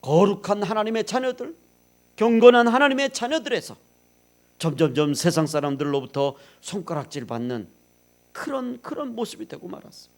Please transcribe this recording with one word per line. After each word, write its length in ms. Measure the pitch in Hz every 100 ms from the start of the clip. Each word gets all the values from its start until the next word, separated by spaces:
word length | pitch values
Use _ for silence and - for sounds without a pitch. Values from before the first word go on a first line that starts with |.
거룩한 600 | - 156 202 196 - 202
하나님의 420 | 196 220 214 226 214
자녀들, 500 | 247 254 254 247 330 _ _ _ _ _ -
경건한 520 | 220 226 240 240 240
하나님의 440 | 240 285 262 277
자녀들에서 640 | - 240 311 262 226 - 107 _ _ _ _ _ _ _ _
점점점 560 | 165 135 160 127 151
세상 340 | 143 175 170 151
사람들로부터 880 | 151 143 139 147 139 127 139 139 139 - _
손가락질 640 | - 196 170 160 131 147 117
받는 440 | 117 123 123 101 _ _ _ _ _ _
그런, 500 | - - 269 247 247
그런 340 | - 302 285 226
모습이 320 | 226 - -
되고 200 | - 180
말았어요. 440 | - - - -